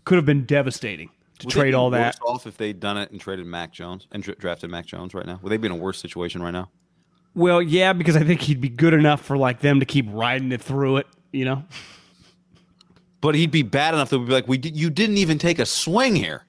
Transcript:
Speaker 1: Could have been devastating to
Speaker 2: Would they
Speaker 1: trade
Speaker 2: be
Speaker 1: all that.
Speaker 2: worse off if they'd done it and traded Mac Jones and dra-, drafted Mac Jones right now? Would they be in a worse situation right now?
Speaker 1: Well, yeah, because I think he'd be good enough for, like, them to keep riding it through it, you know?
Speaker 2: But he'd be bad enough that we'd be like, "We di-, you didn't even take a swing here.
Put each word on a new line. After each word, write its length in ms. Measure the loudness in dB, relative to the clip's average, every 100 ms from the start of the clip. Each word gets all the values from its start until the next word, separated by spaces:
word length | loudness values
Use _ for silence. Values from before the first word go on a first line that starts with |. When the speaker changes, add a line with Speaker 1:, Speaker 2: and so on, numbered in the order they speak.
Speaker 1:
Could 120 | 0 2
have 100 | 4
been 180 | 2 2
devastating 640 | 0 0 -4 -8 -10 -14 _ _ -14
to 80 | -4
Speaker 2:
Would 60 |
they 60 | 0
Speaker 1:
trade 100 | 2
Speaker 2:
be 40 |
Speaker 1:
all 160 | 4 2
that. 260 | 2 0 -2
Speaker 2:
worse 140 | -4
off 120 | -6 -8
if 80 | -8
they'd 240 | -6 -6
done 160 | -6 -6
it 140 | -8
and 80 | -10
traded 260 | -10 -10 -8
Mac 240 | -10 -10
Jones 360 | -12 -14 -14 -14
and 120 | -14
dra-, 120 | -12
drafted 360 | -8 -8 -8 -8
Mac 160 | -12 -12
Jones 280 | -14 -12
right 120 | -12 -12
now? 120 | -10
Would 80 | -4
they 60 | -2
be 80 | -2
in 60 |
a 40 | -4
worse 240 | -6 -8
situation 420 | -10 -8 -8 -8
right 80 | -8
now? 200 | -8 -10 _ _ _ _ _ _
Speaker 1:
Well, 280 | 0 2 2
yeah, 300 | 2 2 2
because 200 | 2 2 4
I 80 |
think 180 | 4 2
he'd 180 | 0 -2
be 80 | -2
good 240 | 2 4
enough 300 | 6 6 4
for, 160 | 0 0
like, 220 | 0 2
them 200 | 4 4
to 60 | 4
keep 180 | 0 0
riding 420 | -2 -2 -2 -2
it 80 | -4
through 380 | -4 -2 0 0
it, 80 | -2 _ _
you 140 | -4 -2
know? 180 | -4 -6 -18 -20 -20 _ _ _ _ _ _ _ _ _ _ _ _
Speaker 2:
But 120 | 0 2
he'd 140 | 2
be 100 | 2
bad 320 | 2 2 2
enough 160 | 2 0
that 80 | 0
we'd 80 | 2
be 60 |
like, 160 | 0 2
"We 100 | -2
di-, 120 | -2
you 200 | -4 -2
didn't 260 | 0 0 2
even 200 | 0 0
take 200 | 0 0
a 60 | -2
swing 500 | -2 0 2 2 2
here. 280 | -2 -6